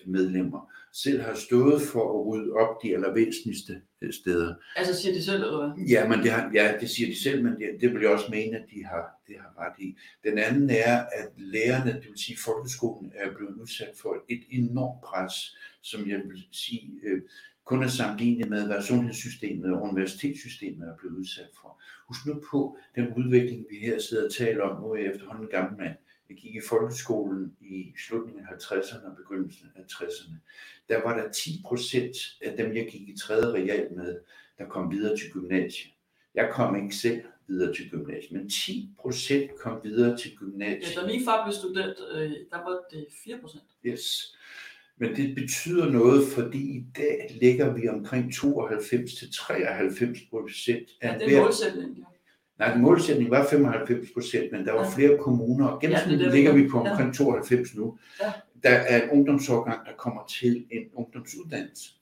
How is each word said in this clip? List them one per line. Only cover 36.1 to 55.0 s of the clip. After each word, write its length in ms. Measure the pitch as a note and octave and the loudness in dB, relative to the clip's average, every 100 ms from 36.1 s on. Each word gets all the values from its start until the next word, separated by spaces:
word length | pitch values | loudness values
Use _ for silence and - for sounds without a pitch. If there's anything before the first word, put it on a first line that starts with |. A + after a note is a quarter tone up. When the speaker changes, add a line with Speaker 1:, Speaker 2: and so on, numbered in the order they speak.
| _ _ - | _ _ -2
Speaker 1:
Jeg 140 | A2+ | 0
kom 320 | B2 G#2+ G2+ | 2 0 0
ikke 120 | G2+ - | -4 -2
selv 260 | A#2 A#2 - _ - | -2 -2 -8 _ -6
videre 260 | F2+ F2+ | -2 -2
til 160 | - - | -2 -8
gymnasiet, 420 | E2 C#2+ - - | -10 -10 -12 -10
men 180 | - G3+ | -10 -6
ti 400 | - - - - - | -6 -4 -8 -10 -10
procent 520 | B2+ B2 - C#3 C#3 - | -8 -4 0 0 0 -8
kom 200 | A#2 G#2+ | -10 -8
videre 340 | G#2 A2+ A#2+ A#2+ | -2 4 4 2
til 140 | F#2+ - | -6 -12
gymnasiet. 600 | G2 G2 G#2 C3 E3+ F3 | -12 -8 -4 -4 -6 -6
Speaker 2:
Ja, 60 | |
da 60 | F#3+ | -4
min 180 | B3+ A#3+ | -2 0
far 200 | A3 G#3 | 0 0
blev 80 | |
student, 440 | G3+ F#3 F#3+ F#3+ - - D#3 | -4 -4 -4 -4 -8 -8 -6
øh, 160 | D#3 D3 - | -6 -6 -10
der 60 | E3+ | -10
var 220 | F3 F3+ F3+ | -6 -8 -8
det 140 | D#3 D3 - G#3+ | -16 -16 -16 -14
fire 120 | B3 | -14
procent. 220 | D#3 D3 _ _ - | -16 -20 _ _ -6
Speaker 1:
Yes. 500 | A#2+ - - - - - - - - _ - | -4 -4 -6 -8 -16 -20 -18 -18 -20 _ -6
Men 180 | A2 - | -4 -2
det 200 | C#3 B2+ | -2 -2
betyder 540 | B2 - E3 F3 D3+ | -6 -6 0 2 4
noget, 380 | B2 A#2+ C#3 C3+ | 6 8 8 6
fordi 500 | - A#2+ C#3 C#3 B2+ | 0 -2 -2 -4 -6
i 60 | - - | -10 -2
dag 400 | D3 - - A2+ | -2 -2 -6 4
ligger 320 | B2 B2 C3 | 6 6 4
vi 140 | A#2 A2+ | 2 -2
omkring 460 | G#2 - B2+ B2 | -2 -4 -4 -2
tooghalvfems 800 | - C#3 A2+ G#2+ G#2+ - A#2+ B2 | 0 0 2 0 -4 0 0 -2
til 140 | - - | -10 -12
treoghalvfems 840 | - - - A2+ G#2+ F#2 - A#2+ A#2+ - | -8 -4 -2 0 0 0 0 -2 -2 -8
procent 580 | A2 - - B2 A2+ - - | -8 -8 -4 -2 -2 -4 -6
af 60 | A#2+ | -4
Speaker 2:
Ja, 0 | - | 0
det 60 | |
er 60 | - | 6
Speaker 1:
hver 120 | C#3 | 8
Speaker 2:
målsætningen, 560 | - - G#3+ - - - | 8 4 -2 -4 -8 -10
ja. 60 | - _ _ _ _ - | -18 _ _ _ _ -2
Speaker 1:
Nej, 180 | A2+ A#2+ | 2 6
målsætningen 540 | C3+ E3+ D#3 B2+ A#2 | 8 8 6 2 4
var 160 | C3+ C#3+ | 4 6
femoghalvfems 600 | C#3+ B2 A2+ - A#2+ - | 6 6 2 0 -2 -4
procent, 380 | A#2+ - A2+ - | -8 -2 -2 -2
men 140 | G#2 G#2+ | -4 0
der 60 | |
var 100 | A2 | 2
Speaker 2:
Ja. 60 | G#2 | 2
Speaker 1:
flere 280 | B2+ | 6